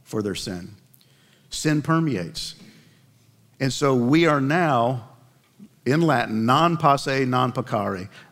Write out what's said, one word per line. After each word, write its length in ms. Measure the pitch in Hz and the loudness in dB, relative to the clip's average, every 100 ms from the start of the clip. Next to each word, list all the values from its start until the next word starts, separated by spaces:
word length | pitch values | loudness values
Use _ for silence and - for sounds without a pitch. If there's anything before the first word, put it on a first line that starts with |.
for 200 | _ 113 | _ -6
their 120 | 104 87 | -6 -6
sin. 400 | - 90 95 104 _ _ _ _ _ _ _ | -8 -10 -14 -20 _ _ _ _ _ _ _
Sin 320 | - 156 151 | -6 -2 -2
permeates. 720 | 147 165 165 107 82 - - - - - - _ _ _ _ _ _ _ | 0 0 0 -2 -6 -10 -14 -16 -20 -20 -20 _ _ _ _ _ _ _
And 120 | 135 | -4
so 220 | 123 143 | 0 0
we 320 | 131 120 156 170 | 2 4 4 4
are 160 | 147 | 2
now, 680 | 135 165 165 127 117 127 - - _ _ _ _ - _ 120 | 0 0 2 2 0 -2 -8 -20 _ _ _ _ -20 _ -2
in 160 | 147 | 2
Latin, 460 | 165 127 113 110 113 | 2 2 0 0 2
non 300 | 139 170 160 | 4 4 2
posse, 480 | 156 139 - 135 131 | 2 2 0 -2 0
non 260 | 127 127 | 0 0
peccare, 580 | 131 113 113 101 95 98 - - | -2 -4 -4 -4 -6 -10 -18 -20